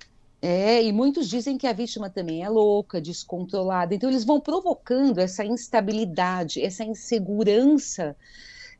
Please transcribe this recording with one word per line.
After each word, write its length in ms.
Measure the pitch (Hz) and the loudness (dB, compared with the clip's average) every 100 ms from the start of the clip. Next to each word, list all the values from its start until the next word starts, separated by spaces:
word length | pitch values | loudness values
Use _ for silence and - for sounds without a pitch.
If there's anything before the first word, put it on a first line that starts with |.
| - _ _ _ | -20 _ _ _
é, 440 | 175 175 208 233 | -2 2 4 4
e 80 | 226 | 4
muitos 340 | 208 269 294 214 | 2 2 0 -2
dizem 300 | 233 277 269 | -2 -4 -2
que 100 | 262 | -2
a 60 | |
vítima 380 | 202 233 220 196 | -2 -6 -8 -8
também 340 | 190 170 160 | -6 -6 -6
é 40 | 190 | 0
louca, 500 | 220 208 202 202 180 | 4 4 2 0 -6
descontrolada. 920 | 151 175 - 180 185 196 185 185 175 | -6 -10 -10 -10 -4 -2 0 0 0
Então, 160 | 202 262 | 0 0
eles 140 | 262 | 0
vão 140 | 220 294 | 2 2
provocando 800 | 302 349 359 - - 254 277 180 | 2 -2 -2 -2 -2 2 2 2
essa 240 | 185 185 | 0 -2
instabilidade, 1200 | 208 240 - 233 202 214 196 165 180 185 165 - | -4 -4 0 0 2 -2 -2 0 0 -2 -4 -2
essa 220 | 190 185 | -4 -4
insegurança, 1300 | 220 214 - 226 180 208 208 214 269 302 - - 156 - - - - - - | -8 -8 -4 -4 -2 0 2 4 6 4 2 -6 -6 -8 -18 -20 -20 -20 -20